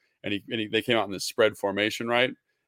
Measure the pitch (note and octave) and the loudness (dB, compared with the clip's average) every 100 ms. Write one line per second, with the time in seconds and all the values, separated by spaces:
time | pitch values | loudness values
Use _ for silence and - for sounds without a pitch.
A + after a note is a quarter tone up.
0 | _ _ G2 G2+ - A#2 G#2+ A2 G#2+ A#2 | _ _ -4 -4 -4 -6 -2 0 2 2
1 | G2+ F2+ - - A2 G#2 G2+ G2 G#2+ - | 0 -4 -4 2 2 2 -2 0 0 -2
2 | A#2 A#2+ B2+ - _ _ | 0 2 0 -2 _ _